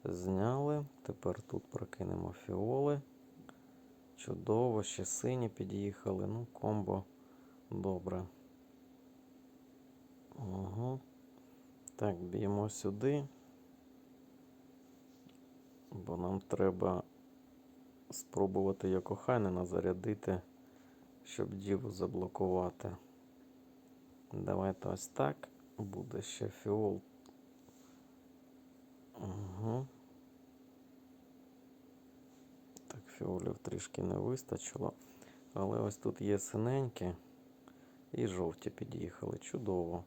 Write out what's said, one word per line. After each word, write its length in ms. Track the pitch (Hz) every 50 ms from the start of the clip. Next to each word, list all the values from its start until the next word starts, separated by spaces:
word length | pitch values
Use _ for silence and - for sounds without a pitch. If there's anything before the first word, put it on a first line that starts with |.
| -
Зняли. 800 | 95 90 90 90 92 95 95 101 117 127 139 143 147 151 151 147 143 - -
Тепер 400 | - - - - - - 90 -
тут 220 | - - - 90 -
прокинемо 680 | - - - - - - - 92 90 90 90 90 90 90
фіоли. 680 | - - - 98 92 101 113 127 135 139 147 147 143 135 - - - - - - - - - - - - - - - - - - - - - -
Чудово, 680 | - - - 90 90 - - 107 113 123 127 113 107 98
ще 220 | - - - 95
сині 440 | - - - - 120 127 127 120 113
під'їхали. 800 | - - 101 95 101 101 101 101 95 - - - 95 95 98 98
Ну, 200 | 104 113 120 - -
комбо 500 | - - 107 107 107 98 92 98 95 98 - - - - - - - - - - - - -
добре. 520 | - 95 92 98 95 90 87 92 92 92 92 92 - - - - - - - - - - - - - - - - - - - - - - - - - - - - - - - - - - - - - - - - -
Угу. 640 | - 120 98 92 95 95 95 98 107 117 127 131 135 - - - - - - - - - - - - - - - - - - -
Так, 280 | - - - 85 - 90
б'ємо 460 | 90 90 101 110 98 101 101 104 107
сюди. 580 | - - - 104 98 104 117 135 143 147 139 139 - - - - - - - - - - - - - - - - - - - - - - - - - - - - - - - - - - - - - - - - - - - - - - - - - - - -
Бо 260 | - - 90 - 85 87
нам 220 | 90 90 95 98
треба 640 | - - - - 95 95 92 92 95 92 92 92 - - - - - - - - - - - - - - - - - - - - - -
спробувати 800 | - - - - - 98 98 98 95 98 98 98 95 - - 95
Йокохайнена 760 | 92 92 90 - 104 101 - - 127 120 107 95 90 90 90
зарядити, 760 | 87 87 87 90 95 90 92 92 113 107 101 - - 95 90 - - - - - - - - - - - - - - - - -
щоб 320 | - - - 101 92 98
діву 360 | 98 98 101 101 95 - 110
заблокувати. 1040 | 95 92 92 90 - 90 92 92 - - 95 92 92 92 90 90 - - - 95 92 - - - - - - - - - - - - - - - - - - - - - - - - - - - -
Давайте 560 | 98 95 92 98 92 95 98 95 - - 98
ось 180 | 92 92 - -
так. 420 | - - 135 139 147 - - - - - - - - -
Буде 440 | 110 98 95 - 95 - - -
ще 280 | 98 - - - 107 104
фіол. 520 | 101 - - 107 101 107 110 101 98 95 - - - - - - - - - - - - - - - - - - - - - - - - - - - - - - - - - - - - - - - - - - - 117
Угу. 680 | - 98 92 101 104 95 92 92 107 110 113 123 139 135 - - - - - - - - - - - - - - - - - - - - - - - - - - - - - - - - - - - - - - - - - - - - - - - - - - - - - - - - - - - -
Так, 140 | - - - -
фіолів 500 | - - - - 92 90 - - - -
трішки 460 | - - - - - - - - 95
не 120 | 90 92
вистачило. 800 | 95 95 107 127 131 - - - - - - - - - - - - - - - - - - - - - - -
Але 260 | - 98 98 107 113
ось 180 | 110 104 104 -
тут 240 | - 110 - -
є 180 | 101 101 104 98
синенькі. 720 | - - - 101 110 117 131 139 135 123 113 - 92 90 87 - - - - - - - - - - - - - - - - - - -
І 160 | - - 120 107
жовті 420 | 92 92 90 82 80 - - -
під'їхали. 680 | - - - - - - 85 85 - - - - - -
Чудово. 680 | - - - - 123 101 95 90 87 82 87 87 95